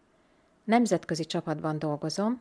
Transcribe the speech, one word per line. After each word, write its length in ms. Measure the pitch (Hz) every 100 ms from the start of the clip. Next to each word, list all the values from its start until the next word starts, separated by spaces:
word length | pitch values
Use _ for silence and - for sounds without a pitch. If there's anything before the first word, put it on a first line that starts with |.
| _ _ _ _ _ _
Nemzetközi 600 | - 233 233 170 - 156
csapatban 540 | 160 180 160 156 156 156
dolgozom, 640 | 156 147 156 147 214 247